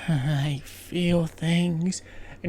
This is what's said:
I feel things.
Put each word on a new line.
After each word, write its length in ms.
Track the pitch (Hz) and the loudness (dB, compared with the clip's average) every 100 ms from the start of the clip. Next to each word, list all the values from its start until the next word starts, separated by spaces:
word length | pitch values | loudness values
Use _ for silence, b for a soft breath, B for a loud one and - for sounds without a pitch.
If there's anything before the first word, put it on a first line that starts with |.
| - | 2
I 540 | 156 131 147 143 139 | 0 2 0 0 -2
feel 600 | - - - 175 175 175 160 | -6 -16 -8 0 4 4 2
things. 760 | - 160 170 175 165 175 185 - B B B | -2 2 4 4 2 0 -2 -8 B B B